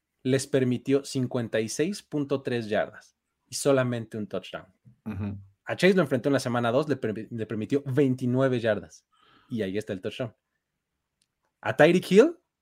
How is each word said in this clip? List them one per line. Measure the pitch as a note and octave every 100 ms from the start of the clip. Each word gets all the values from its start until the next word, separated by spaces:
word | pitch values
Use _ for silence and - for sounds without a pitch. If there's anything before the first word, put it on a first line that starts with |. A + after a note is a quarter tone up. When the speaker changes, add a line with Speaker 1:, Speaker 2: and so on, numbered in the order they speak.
| _ _
Speaker 1:
les | B2+ C3 -
permitió | C3+ B2 B2 - C3+
cincuenta | C#3 C3+ B2 B2 A2+ A2+
y | A2+
seis | - D#3+ G#3
punto | - D3 C#3 C3+
tres | C3 A#2+ G#2+
yardas | G#2 D#2 - - _ _ _ -
y |
solamente | A#2+ D3 C3+ B2 A#2+ A2 A2+
un | G2+
touchdown. | F#2+ - E2 - _ - _ -
Speaker 2:
Ujú. | G2 G2+ G2+ - _
Speaker 1:
A | - A2+
Chase | F3+
lo | F#3
enfrentó | D3+ B2+ C#3+
en |
la | C3+
semana | B2+ A#2+ A#2
dos, | B2 D3+
le | C3+
permi-, | A2 G#2+ G#2+
le | A#2 G#2+
permitió | G#2+ A2 C#3 C#3
veintinueve | C3 C3+ B2+ B2 B2+ C3+ B2
yardas | A2 G2+ E2 - _ _ _ _ -
y | A#2+
ahí | F#2+ G2+
está | -
el | F#2+
touchdown. | G#2+ - A#2+ _ _ _ _ _ _ _ _ _ _ _ _ _
A | G#2+ -
Tyreek | D#3 F3+ -
Hill, | F#3+ D#4 E4+ _ _